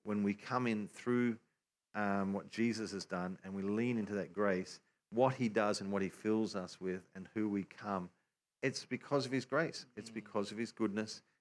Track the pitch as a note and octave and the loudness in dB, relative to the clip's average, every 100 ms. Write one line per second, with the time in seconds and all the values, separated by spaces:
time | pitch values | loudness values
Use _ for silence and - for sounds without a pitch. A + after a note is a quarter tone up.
0 | - G#2 G2+ G2+ - B2 B2 G#2+ G#2 - | -4 0 2 0 -2 0 2 0 -2 -6
1 | - B2 A#2+ A2+ _ _ _ _ _ G#2 | 0 2 2 0 _ _ _ _ _ -2
2 | G#2 G2 G2 G2 D#2+ - A#2 A2 G#2 G2 | 0 2 2 -2 -2 0 0 2 -2 -4
3 | - F2+ F2+ F#2 F#2+ G2 G2 G#2 A#2+ A#2 | -4 -2 -2 -4 -6 -4 0 2 2 0
4 | G2+ G2+ F2 - G#2 F#2 F#2 - _ _ | 0 -2 -2 2 2 2 0 -10 _ _
5 | _ A2+ C3 B2+ A#2+ G#2 G#2 G2+ G2 G2+ | _ 4 4 4 2 4 4 2 0 0
6 | F#2+ - G#2+ A2 G#2+ G2+ F2+ - F#2 F#2 | 0 -2 2 2 2 -2 -8 -6 -4 -4
7 | - G2 F#2 - G#2+ G2+ F#2 - G#2 G2 | -6 -14 -8 -2 0 0 -2 -6 -4 -2
8 | F2+ - _ _ _ _ C3+ B2+ - B2+ | -4 -10 _ _ _ _ -4 -4 -4 -6
9 | - C#3+ B2 C3 A#2+ C#3 E3 - - - | 0 0 2 -2 0 0 0 -4 -12 -12
10 | A2 A2 G#2 A2 G2 G#2+ A2+ - A2 G2+ | -10 -10 -4 -2 -2 -2 -4 0 0 0
11 | A2 - - _ | -4 -8 -16 _